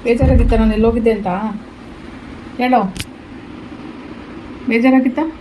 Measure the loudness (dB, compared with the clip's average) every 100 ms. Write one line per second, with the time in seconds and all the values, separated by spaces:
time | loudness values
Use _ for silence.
0 | 2 4 6 6 6 4 4 4 2 4
1 | 2 2 -2 -2 -4 -6 -12 -18 -18 -16
2 | -16 -16 -16 -16 -14 -4 2 2 2 -4
3 | -10 -12 -18 -18 -16 -16 -16 -14 -14 -16
4 | -16 -16 -14 -14 -14 -10 0 2 6 4
5 | 4 0 -4 -6